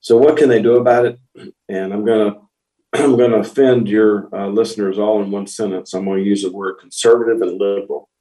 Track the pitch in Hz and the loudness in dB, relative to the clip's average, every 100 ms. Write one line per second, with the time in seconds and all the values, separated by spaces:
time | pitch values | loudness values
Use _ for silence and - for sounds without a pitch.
0 | - 117 143 151 143 113 113 123 117 120 | 2 4 4 4 2 4 4 2 4 2
1 | 120 - _ - - - _ 95 95 101 | 0 -4 _ -20 -20 -20 _ -8 -6 -4
2 | 107 110 104 104 _ _ _ _ _ - | 0 0 0 -4 _ _ _ _ _ -2
3 | 143 120 120 113 101 - 135 123 104 107 | 2 4 4 2 -2 0 2 2 2 2
4 | 107 104 95 95 101 101 110 - 101 95 | 2 2 -4 -8 -4 -2 -2 -2 -4 -2
5 | 104 107 98 101 98 - 107 92 - 92 | 0 0 -2 -6 -8 -8 -6 -6 -8 -8
6 | 98 95 98 98 95 95 98 - _ - | -4 -4 -2 -2 -2 -8 -10 -12 _ -2
7 | 113 92 92 113 90 90 101 101 - 73 | 2 2 2 -2 -4 -4 -4 -4 -6 -12
8 | _ _ | _ _